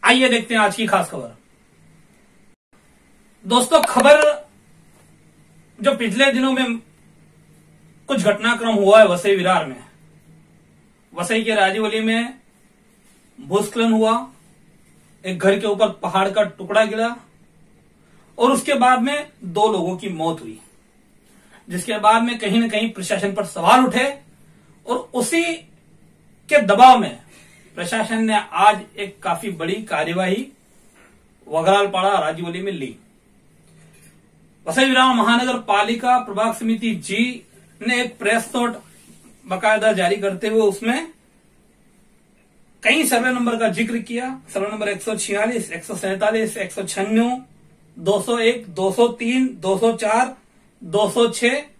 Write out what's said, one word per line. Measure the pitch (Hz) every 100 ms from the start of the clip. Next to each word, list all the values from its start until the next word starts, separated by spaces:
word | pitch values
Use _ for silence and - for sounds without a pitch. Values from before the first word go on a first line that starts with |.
आइए | 196 254 262
देखते | 233 -
हैं | 226
आज | 208 196
की | 220
खास | 190 170
खबर। | - - - _ _ _ _ _ _ _ _ _ _ _ _ _ _ _ _ _ _ _ _ 190
दोस्तों, | 240 247 320 -
खबर | - 277 302 302 - - _ _ _ _ _ _ _ _ _ _ _ _ -
जो | 240 -
पिछले | 233 190 277
दिनों | 269 262
में | 262 254 233 - _ _ _ _ _ _ _ _ _ _ _ -
कुछ | 262
घटनाक्रम | 190 208 220 233 226 220
हुआ | 196 214
है | 208
वसई | 175 202 196
विरार | 175 180 135
में। | 127 - _ _ _ _ - _ _ _ _ _ _ _
वसई | - 175 226
के | 226 214
राजीवली | 190 202 214 220
में | 220 226 240 - _ _ _ _ _ _ _ _ _ -
भूस्खलन | 139 190 208 240 226
हुआ, | 220 220 220 - - _ _ _ _ _ _ _ _ 185
एक | 180
घर | 190 202
के | 208
ऊपर | 196 214
पहाड़ | - 180 190 196
का | 196
टुकड़ा | 202 - 180 208 220
गिरा | 214 226 240 - _ _ _ _ _ _ _ _ _ _ -
और | 240
उसके | 254 -
बाद | 269 254 254
में | 247 294 294 _
दो | 185 175 214
लोगों | 196 175 180
की | 196
मौत | 165 165 160
हुई, | 113 110 _ _ _ _ _ _ _ _ _ - -
जिसके | 180 208 214
बाद | 208 226
में | 240 233
कहीं | 208 220
ना | 233
कहीं | 208 226
प्रशासन | 220 185 196 202
पर | 196 190
सवाल | - 170 247 262
उठे | 247 269 277 - _ _ _ _ _ -
और | 247 -
उसी | 247 226 330 339 330 - _ _ _ _ _ _ _ -
के | 294
दबाव | 196 214 254 247
में | 185 - - - - - - -
प्रशासन | 175 226 220 226 220
ने | 214 -
आज | 170 202 202 - -
एक | 202 -
काफी | 190 165 202
बड़ी | 170 165
कार्यवाही | 208 220 156 160 170 185 202 269 _ _ _ _ _ _ _ _ _ -
वगरालपाड़ा | 156 165 196 202 185 196 196
राजीवली | 156 160 175 175
में | 196
ली। | 180 127 117 _ _ _ _ _ _ _ _ - _ - _ _ _ _ _ -
वसई | 170 269
विरार | 262 262 240
महानगर | 220 240 254 240
पालिका | - 202 208 233 254 247
प्रभाग | 220 196 226
समिति | 226 226 226 233 185
जी | - 202 247 240 - - _ _ 214
ने | 247
एक | 247 -
प्रेस | 208 226 - 254
नोट | 240 220 - - - - - _ -
बाकायदा | 185 214 214 214
जारी | 190 175 202
करते | 196 185 214
हुए | 220
उसमें | 214 190 226 262 330 - _ _ _ _ _ _ _ _ _ _ _ _ _ _ _ _
कई | 214 285
सर्वे | 311 240 254
नंबर | 247 240 226
का | 220
जिक्र | 175 226 233
किया। | - 233 254 262 -
सर्वे | 196 202
नंबर | 214 208
एक | 190
सौ | - 208
छियालीस, | - 202 226 240 -
एक | -
सौ | - 175
सैंतालीस, | 190 190 208 226 214 233
एक | 185
सौ | -
छन्नू, | 190 - 202 220 240 254 - _ _ _ _ -
दो | 170 202
सौ | 185 233
एक, | 226 240 220
दो | 175 190
सौ | 196 233
तीन, | - 233 254 262 185
दो | 190 190
सौ | 226 226
चार, | 214 226 262 - _ _ _ _
दो | 175 190 208
सौ | 226 233
छह | - 240 269 294 _